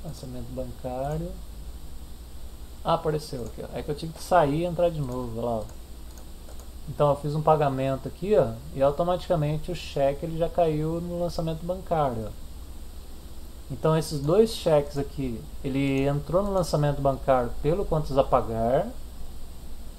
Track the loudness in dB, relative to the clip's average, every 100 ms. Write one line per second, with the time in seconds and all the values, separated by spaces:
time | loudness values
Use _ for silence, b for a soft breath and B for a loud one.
0 | -10 -10 -8 -8 -8 -8 -8 -8 -6 -4
1 | -4 -4 -4 -8 -10 -10 -10 -10 -10 -10
2 | -10 -12 -12 -10 -10 -10 -12 -6 0 0
3 | 0 -2 -4 -6 -6 -8 -8 -6 -4 -6
4 | -6 -8 4 6 6 4 0 2 2 2
5 | -2 -2 -4 -2 0 -2 -4 -10 -12 -12
6 | -12 -14 -14 -14 -12 -12 -12 -10 -8 2
7 | 4 4 0 2 4 6 4 2 0 0
8 | -4 -6 4 4 4 0 -8 2 4 4
9 | 2 0 2 2 2 0 -4 -6 -4 2
10 | 2 2 -4 -2 0 4 4 4 0 -2
11 | -2 -2 -2 0 -2 -2 -4 -4 0 2
12 | 2 0 -4 -8 -10 -10 -10 -10 -10 -10
13 | -12 -12 -10 -10 -10 -12 -10 0 2 2
14 | 2 0 6 6 6 4 4 4 4 -2
15 | -4 -4 -4 -4 -8 -6 -2 2 2 4
16 | 2 0 2 2 2 2 2 2 2 2
17 | 0 2 4 4 4 0 2 2 2 0
18 | 4 4 6 4 4 2 4 4 2 -6
19 | -8 -6 -6 -6 -8 -8 -8 -8 -8